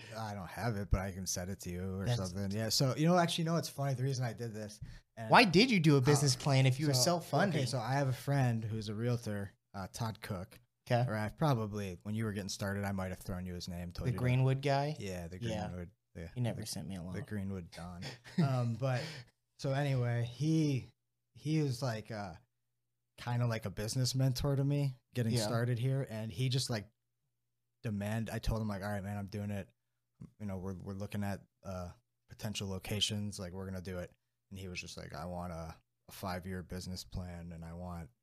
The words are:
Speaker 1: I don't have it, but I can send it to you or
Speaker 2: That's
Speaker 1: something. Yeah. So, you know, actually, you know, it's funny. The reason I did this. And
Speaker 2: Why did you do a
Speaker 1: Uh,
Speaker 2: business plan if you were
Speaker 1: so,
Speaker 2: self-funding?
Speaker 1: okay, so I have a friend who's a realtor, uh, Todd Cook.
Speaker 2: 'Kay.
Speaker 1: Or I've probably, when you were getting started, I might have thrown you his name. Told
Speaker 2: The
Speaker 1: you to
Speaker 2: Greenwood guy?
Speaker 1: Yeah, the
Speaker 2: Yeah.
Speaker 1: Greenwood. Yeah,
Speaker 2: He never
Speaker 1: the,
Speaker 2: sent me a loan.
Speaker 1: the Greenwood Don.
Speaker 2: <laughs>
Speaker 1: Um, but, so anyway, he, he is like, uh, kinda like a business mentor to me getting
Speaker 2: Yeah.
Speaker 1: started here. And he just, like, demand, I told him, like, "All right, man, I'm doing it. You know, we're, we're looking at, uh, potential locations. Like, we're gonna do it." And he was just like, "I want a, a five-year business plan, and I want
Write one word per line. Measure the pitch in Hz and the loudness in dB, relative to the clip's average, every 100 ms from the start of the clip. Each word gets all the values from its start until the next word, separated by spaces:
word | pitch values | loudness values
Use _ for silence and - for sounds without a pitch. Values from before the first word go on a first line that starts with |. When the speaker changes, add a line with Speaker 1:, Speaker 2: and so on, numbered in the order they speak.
| - 107 | -12 -6
Speaker 1:
I | 110 104 | -4 -4
don't | 85 | -6
have | - 110 101 | -2 0 0
it, | 101 | 2
but | 101 | 2
I | 98 | 2
can | 92 90 | -4 -4
send | - 90 | -4 -4
it | 98 | -6
to | - | -6
you | 87 95 92 | -4 -2 -2
or | 104 | 0
Speaker 2:
That's | 120 | 0
Speaker 1:
something. | 92 90 98 | 0 -2 -2
Yeah. | 104 113 | -2 0
So, | - 139 117 | 2 2 4
you | 160 | 4
know, | 180 | 6
actually, | 170 - 165 | 4 2 0
you | |
know, | 165 | 0
it's | 143 | -2
funny. | - 139 131 | -2 -2 0
The | |
reason | 131 123 120 | 0 0 -2
I | |
did | 107 117 | -4 -6
this. | 107 107 - - - - - | -6 -8 -10 -14 -16 -16 -8
And | 113 | 6
Speaker 2:
Why | 170 | 8
did | 240 170 262 | 8 8 6
you | 208 | 6
do | 156 139 | 8 8
a | |
Speaker 1:
Uh, | |
Speaker 2:
business | 127 143 139 127 | 8 6 4 2
plan | - 135 135 | 4 6 6
if | 127 | 4
you | 151 | 2
were | |
Speaker 1:
so, | 131 | 4
Speaker 2:
self-funding? | 127 175 - 143 196 160 | 4 2 2 2 4 2
Speaker 1:
okay, | 127 | 0
so | 131 | 0
I | 113 | 0
have | 139 139 | 2 2
a | |
friend | 123 - 139 127 113 | 0 2 4 4 4
who's | 110 110 107 | 0 -4 -4
a | 104 | -2
realtor, | 120 120 113 104 104 - _ | 0 0 0 -4 -4 -10 _
uh, | 101 92 | -8 -8
Todd | - 113 107 | -4 -4 -4
Cook. | - 92 92 - _ _ - | -6 -6 -8 -14 _ _ 2
Speaker 2:
'Kay. | 120 127 | 2 4
Speaker 1:
Or | 107 | 0
I've | 107 - | -2 0
probably, | 156 123 107 104 101 87 | 2 2 0 -2 -4 -6
when | 101 107 | -4 -2
you | 110 | 0
were | |
getting | 101 98 | -2 -4
started, | - 101 101 | -2 -2 0
I | 101 | 0
might | 98 92 | 0 -2
have | 92 | -4
thrown | - 90 90 | -6 -6 -4
you | |
his | 90 87 | -6 -6
name. | 87 87 | -6 -6
Told | 87 123 | -4 -2
Speaker 2:
The | |
Speaker 1:
you | - | 2
to | |
Speaker 2:
Greenwood | 123 127 131 135 | 4 4 4 4
guy? | 139 135 147 - | 2 2 2 -2
Speaker 1:
Yeah, | 101 90 85 | -4 -6 -6
the | 92 | -6
Speaker 2:
Yeah. | 117 90 90 | -4 -2 -4
Speaker 1:
Greenwood. | 90 85 - _ - | -6 -8 -12 _ -12
Yeah, | 87 - | -8 -2
Speaker 2:
He | |
never | 120 101 | -2 -2
Speaker 1:
the, | 110 | -6
Speaker 2:
sent | - 78 | -8 -8
me | 92 | -8
a | |
loan. | 85 | -6
Speaker 1:
the | 90 | -6
Greenwood | - 107 98 98 85 | -6 -4 -4 -6 -8
Don. | - 85 90 135 131 | -10 -10 -8 -10 -10
Speaker 2:
<laughs> | - - | -6 2
Speaker 1:
Um, | 143 127 120 113 | 2 2 0 0
but, | 135 127 - - - _ _ - | 0 0 -2 -8 -16 _ _ -6
so | 139 | -2
anyway, | 135 143 135 120 117 117 | 0 2 2 2 2 0
he, | - 151 160 151 131 - _ _ _ _ - | 0 2 4 4 2 -2 _ _ _ _ -8
he | 143 156 | 0 2
is | 147 120 | 2 2
like, | 135 110 104 | -2 -2 -4
uh, | 110 101 87 _ _ _ _ _ _ _ - | -6 -6 -8 _ _ _ _ _ _ _ -8
kinda | - 120 120 | -2 2 2
like | 113 104 | 2 -2
a | |
business | 87 107 131 127 131 | -4 -2 2 2 4
mentor | 135 123 143 139 | 4 4 2 4
to | |
me | 139 143 143 131 _ | 4 4 2 -2 _
getting | - 113 | -2 2
Speaker 2:
Yeah. | 120 107 | 2 4
Speaker 1:
started | 117 120 120 | 2 2 2
here. | 131 135 - | 2 2 0
And | 110 110 | -4 -4
he | 92 131 | 0 2
just, | 135 131 | 2 0
like, | 117 98 _ _ _ _ _ _ _ _ _ | -2 -6 _ _ _ _ _ _ _ _ _
demand, | 123 101 101 117 110 | -4 -2 0 0 -2
I | 113 | -2
told | - 113 | 0 0
him, | 107 | 0
like, | 101 | -2
"All | 101 | -2
right, | 104 | -2
man, | 95 104 | -2 -4
I'm | 98 | -4
doing | 104 104 | -4 -4
it. | 101 - _ _ _ _ - - - | -4 -6 _ _ _ _ -20 -18 -10
You | 104 | -6
know, | 95 | -4
we're, | 92 | -6
we're | 92 92 | -6 -6
looking | 95 104 104 | -6 -4 -2
at, | 101 95 - _ | -2 -4 -8 _
uh, | - 92 87 - _ _ - | -8 -8 -8 -12 _ _ -20
potential | - 113 101 101 | -8 -6 -4 -4
locations. | 92 - 107 - 107 104 101 | -4 -2 0 0 -2 -4 -6
Like, | 90 | -8
we're | 92 95 | -8 -8
gonna | 95 | -6
do | 90 90 | -6 -6
it." | 87 _ _ _ _ | -8 _ _ _ _
And | 98 | -10
he | 95 | -8
was | 90 | -8
just | - - | -10 -10
like, | 87 76 | -10 -8
"I | 85 | -6
want | 87 87 | -6 -6
a, | 82 82 - _ _ - | -6 -8 -12 _ _ -20
a | |
five-year | - 98 90 90 92 | -8 -6 -4 -4 -6
business | 82 92 90 92 | -6 -8 -6 -8
plan, | - - 90 87 85 | -8 -8 -8 -8 -10
and | 82 | -10
I | 82 | -10
want | 85 90 87 90 _ | -10 -8 -8 -10 _